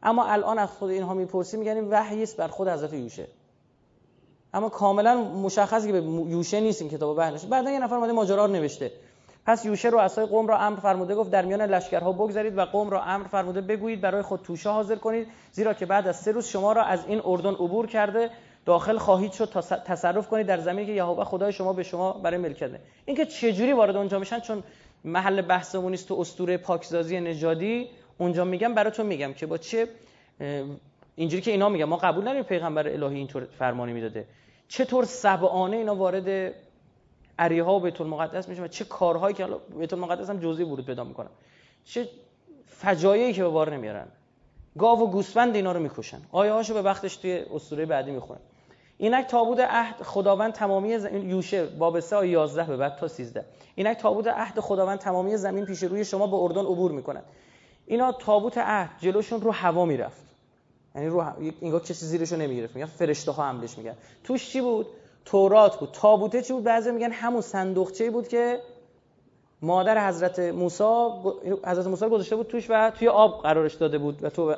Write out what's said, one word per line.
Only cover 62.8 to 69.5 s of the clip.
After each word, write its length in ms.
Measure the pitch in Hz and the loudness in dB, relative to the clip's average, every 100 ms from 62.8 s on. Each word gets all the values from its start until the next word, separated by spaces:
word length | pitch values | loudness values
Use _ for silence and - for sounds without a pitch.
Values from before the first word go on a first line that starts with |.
| 156 | -12
فرشته 440 | 156 165 147 - | -2 0 0 -2
ها 120 | 143 | -2
حملش 340 | 143 123 117 - | -4 -4 -10 -12
می‌کردن. 200 | 113 120 - - | -14 -14 -20 -18
توش 260 | - 254 - | -4 -4 -2
چی 120 | 262 | -2
بود؟ 260 | 247 220 - - - _ - | 0 0 -4 -10 -20 _ 0
تورات 540 | 196 196 214 208 - | 4 8 10 8 6
بود. 100 | 139 | -6
تابوته 500 | - 214 214 208 240 | 2 6 6 4 -2
چی 120 | 247 | -2
بود؟ 100 | 262 | -2
بعضی 280 | 226 233 226 | 2 2 2
می‌گن 200 | 240 233 | -2 -4
همون 300 | 226 226 240 | -2 -2 -2
صندوقچه‌ای 680 | - 196 190 190 185 190 226 | -2 -4 -2 0 -2 0 -2
بود 180 | 233 240 | -2 -2
که 320 | 233 240 240 - - _ _ _ _ _ _ _ | 0 0 -2 -8 -20 _ _ _ _ _ _ _